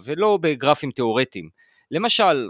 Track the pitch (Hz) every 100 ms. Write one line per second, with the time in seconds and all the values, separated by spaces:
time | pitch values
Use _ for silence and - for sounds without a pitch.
0 | 98 156 214 196 160 135 135 151 139 127
1 | 117 110 127 98 80 - _ _ _ 151
2 | 233 233 196 143 107